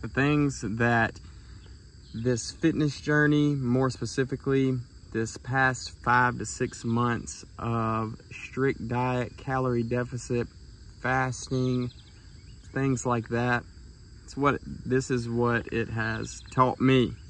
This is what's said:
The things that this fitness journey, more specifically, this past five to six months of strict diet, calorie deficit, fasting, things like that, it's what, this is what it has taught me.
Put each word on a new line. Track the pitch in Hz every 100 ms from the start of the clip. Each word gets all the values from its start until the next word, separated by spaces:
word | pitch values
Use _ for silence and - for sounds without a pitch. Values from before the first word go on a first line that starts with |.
The | 120
things | 127 139 151 143 135
that | 107 113 120 117 113 - - - - - - - - - -
this | 110 120 120 -
fitness | - 165 143 151 -
journey, | - 151 147 147 147
more | 143 123 123 131
specifically, | 120 117 - 131 135 - 135 131 127 123 - -
this | 113 110 -
past | - 135 131 131 - -
five | - 123 123 123
to |
six | 110 - 120 -
months | 123 117 120 117 - - - -
of | 117 117 113 110 110 113 -
strict | - - - 135 - 113
diet, | 120 127 127 120 -
calorie | - 131 127 120
deficit, | 117 123 120 123 - 120 113 - - - - -
fasting, | 123 131 131 123 - 131 127 123 123 - - - - - - - -
things | 131 139 127 127
like | 120 107
that, | 117 123 120 - - - - - -
it's | - -
what, | 143 123 - -
this | - 127 131
is | 127 120
what | 117 120 117 -
it | 117 113
has | 113 110 110 113 - -
taught | - 127 -
me. | 131 131 113 -